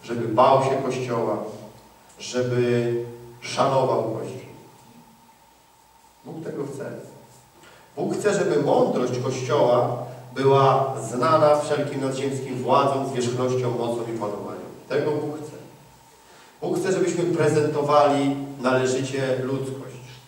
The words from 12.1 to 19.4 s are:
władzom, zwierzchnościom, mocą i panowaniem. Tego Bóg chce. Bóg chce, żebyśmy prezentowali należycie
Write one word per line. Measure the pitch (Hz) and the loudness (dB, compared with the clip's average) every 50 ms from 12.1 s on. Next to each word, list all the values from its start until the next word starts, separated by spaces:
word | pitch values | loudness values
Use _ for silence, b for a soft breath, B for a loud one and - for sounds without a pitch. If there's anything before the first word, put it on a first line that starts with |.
| 123 - 143 135 - 127 123 131 127 | -2 -2 -2 -2 -4 -4 -6 -6 -6
władzom, | - - - 151 143 139 139 135 135 135 127 | -4 0 2 4 4 4 2 0 0 -2 -4
zwierzchnościom, | 120 120 120 120 123 127 127 127 127 127 123 120 117 | -4 -2 -2 -2 -2 -2 -2 0 0 0 0 -2 -2
mocą | 117 117 117 117 117 113 110 113 | -2 -2 -2 -4 -4 -4 -6 -6
i | |
panowaniem. | 110 107 104 104 98 95 - - - - - - - - - | -6 -6 -6 -6 -8 -8 -10 -10 -12 -14 -16 -16 -20 -10 -4
Tego | 127 147 - 151 | -2 -2 0 0
Bóg | 147 147 147 147 147 | -2 -2 -4 -6 -8
chce. | - - - - - - - - - - - - - - - - B B B B B B B B B | -8 -12 -14 -14 -16 -18 -20 -20 -20 -20 -20 -20 -20 -20 -20 -20 B B B B B B B B B
Bóg | 151 175 165 - | -4 -2 -2 -2
chce, | - 190 | 0 0
żebyśmy | 185 175 190 175 - - 170 | 0 2 0 0 0 0 0
prezentowali | - - - 156 151 156 151 147 147 143 147 139 139 151 147 143 143 139 139 139 139 135 - - - - 123 | 0 2 2 2 4 4 4 2 2 0 0 0 4 6 6 6 6 4 4 2 2 0 -2 -6 -10 -10 -4
należycie | 123 127 131 131 127 127 127 139 135 - - 135 135 131 127 127 | 0 2 2 2 2 2 0 0 -2 -2 -4 -4 -2 0 -2 -2